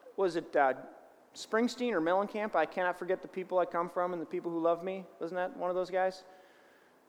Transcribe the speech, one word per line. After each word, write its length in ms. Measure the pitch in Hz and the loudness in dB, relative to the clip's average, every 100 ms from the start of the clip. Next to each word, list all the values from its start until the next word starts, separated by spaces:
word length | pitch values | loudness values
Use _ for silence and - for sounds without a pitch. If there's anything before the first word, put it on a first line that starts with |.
| - - | -10 0
Was 200 | 190 165 | 2 2
it, 180 | - | 0
uh, 200 | 151 135 131 - - - - - | 4 4 2 -6 -18 -20 -20 -20
Springsteen 580 | - - 220 240 247 247 | -16 -2 2 2 0 0
or 80 | 190 | 2
Mellencamp? 560 | 160 185 202 214 208 175 | 2 2 0 -2 0 2
"I 100 | 156 | 2
cannot 320 | - 180 175 | 2 0 0
forget 240 | 180 185 | -2 -2
the 60 | 165 | -4
people 300 | 196 185 180 | -8 -2 0
I 40 | |
come 240 | 175 175 175 | 2 0 -2
from 240 | 185 180 | 0 0
and 80 | 175 | -2
the 60 | 151 | -4
people 240 | 180 170 | -6 -4
who 80 | 170 | 0
love 240 | 165 170 | 2 2
me." 220 | 185 190 185 - | -2 -8 -10 -10
Wasn't 160 | 165 180 | -6 -4
that 200 | 185 180 | -4 -4
one 140 | 180 | -2
of 60 | 180 | -2
those 140 | 180 | 0
guys? 340 | 185 185 185 - - - - - - _ _ | 0 0 -2 -14 -20 -20 -20 -20 -20 _ _